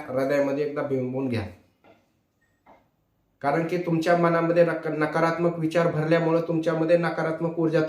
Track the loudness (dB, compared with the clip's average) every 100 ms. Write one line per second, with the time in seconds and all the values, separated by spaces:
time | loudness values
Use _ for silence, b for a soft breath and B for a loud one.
0 | -4 -4 0 0 0 -2 -4 -4 -4 -4
1 | -4 -4 -4 -4 -6 -14 _ _ _ _
2 | _ _ _ _ _ _ _ -20 _ _
3 | _ _ _ _ -2 0 -2 -2 0 0
4 | 2 2 4 2 2 4 4 2 -4 -2
5 | -2 2 0 2 -2 0 0 2 0 0
6 | 0 2 2 0 0 -2 0 0 2 4
7 | 2 -2 -4 -2 -4 0 0 2